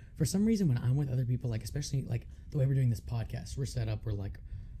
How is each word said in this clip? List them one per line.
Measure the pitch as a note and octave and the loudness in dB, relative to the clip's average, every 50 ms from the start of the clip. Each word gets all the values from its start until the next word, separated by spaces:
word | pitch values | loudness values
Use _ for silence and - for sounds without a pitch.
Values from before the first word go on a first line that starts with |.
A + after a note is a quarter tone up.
| - - - | -18 -10 -2
for | - D#3+ | 0 0
some | B2 - F#3+ G#3 | 2 4 4 4
reason, | A3+ A3+ G3 G3 | 4 4 4 4
when | D#3 B2 | 4 4
I'm | A#2 A#2+ A#2+ B2+ | 4 4 2 2
with | C#3+ D3 C3+ | 2 2 2
other | B2 B2+ B2+ | 0 0 2
people, | A#2 B2 A#2 - B2 | 2 0 0 0 -2
like, | A2+ A2+ A#2 | -2 -2 -4
especially, | - - - - - - C3+ A#2 | -4 -4 -4 -4 -2 -2 -2 0
like, | - A2+ A#2 - - - - - - | 0 -2 -4 -4 -6 -14 -16 -10 -4
the | - D3+ | 0 2
way | C3 | 4
we're | C3+ C#3 | 4 4
doing | C3+ C3 B2 | 4 4 4
this | A2+ - | 4 2
podcast, | - - A#2+ A#2 A2 - - A#2 F2 - - | -2 -4 -4 -2 -2 -4 -4 -6 -6 -6 -4
we're | C3 C#3 | -4 -4
set | - - B2 A2+ A2 | -2 -2 -2 -2 0
up, | G#2 G#2 - | -2 -2 -2
we're, | A2 G#2 | -2 -2
like, | G2+ G2 G2 - - - - - - - - - - | -2 -4 -6 -6 -8 -10 -10 -8 -8 -8 -10 -12 -10